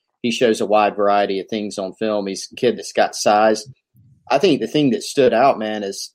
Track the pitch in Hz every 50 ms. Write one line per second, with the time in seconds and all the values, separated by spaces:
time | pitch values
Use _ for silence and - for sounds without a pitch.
0 | _ _ _ _ - 120 117 - 131 117 110 107 113 95 107 107 107 101 101 -
1 | 101 101 101 101 101 98 98 98 90 - - 110 104 104 92 - 95 92 92 -
2 | 110 110 107 104 98 98 95 92 - - - - - 120 110 98 - - - -
3 | 104 - - - - 117 107 104 107 110 110 107 - - - _ _ _ _ _
4 | _ _ _ _ _ - 123 147 - 196 147 117 110 113 - 156 147 135 110 104
5 | - - - - 131 120 113 110 131 139 123 98 110 107 107 107 101 98 98 -
6 | - - _